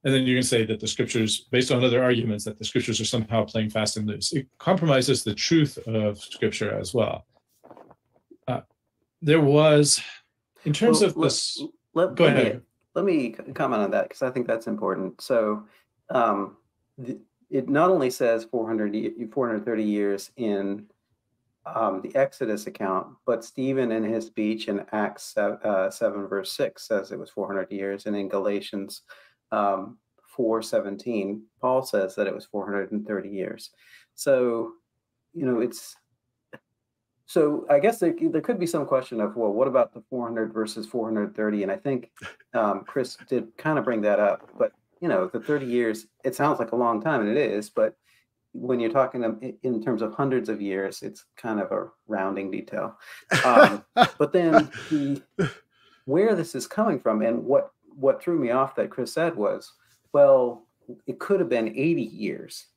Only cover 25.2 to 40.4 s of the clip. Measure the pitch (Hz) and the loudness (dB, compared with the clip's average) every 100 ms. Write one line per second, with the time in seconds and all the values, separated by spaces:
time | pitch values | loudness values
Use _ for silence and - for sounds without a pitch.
25.2 | - - 101 - 107 98 95 - 113 101 | -8 -2 -2 -2 -2 0 0 -2 -4 -2
26.2 | 98 101 92 - 143 - - 104 95 90 | -4 -6 -6 -4 -4 -4 -4 -4 -4 -12
27.2 | - - 95 101 92 101 98 98 110 101 | -10 -8 -6 -4 -6 -6 -6 -6 -6 -6
28.2 | 98 98 98 101 101 101 98 - _ - | -2 -2 -2 -2 -4 -8 -8 -14 _ -20
29.2 | _ _ _ 107 101 95 101 - _ _ | _ _ _ -2 0 -2 -6 -16 _ _
30.2 | _ - 113 110 110 113 101 101 123 110 | _ -2 0 0 0 -2 -2 -8 -6 -4
31.2 | 98 101 - _ 127 127 131 104 95 - | -4 -6 -12 _ 0 0 0 -2 -2 -2
32.2 | 101 - - 104 98 101 98 107 107 101 | -4 -4 -8 -8 -4 -4 -4 -6 -4 -6
33.2 | 98 101 95 - - _ _ - _ - | -6 -8 -8 -8 -16 _ _ -20 _ -6
34.2 | - 131 123 117 117 - _ _ _ _ | 2 2 2 0 -6 -10 _ _ _ _
35.2 | _ 170 135 117 120 - - - _ _ | _ -6 -2 0 -2 -4 -18 -20 _ _
36.2 | _ _ _ - _ _ _ _ _ _ | _ _ _ -20 _ _ _ _ _ _
37.2 | _ 180 151 147 - - 196 220 170 - | _ 2 2 2 4 4 4 2 0 2
38.2 | 160 156 156 214 175 165 139 131 127 117 | 0 0 -2 -2 0 -2 0 0 0 -4
39.2 | 104 110 110 104 131 127 113 - _ 127 | -4 0 -2 2 2 2 2 -4 _ -6
40.2 | 117 113 | -4 -4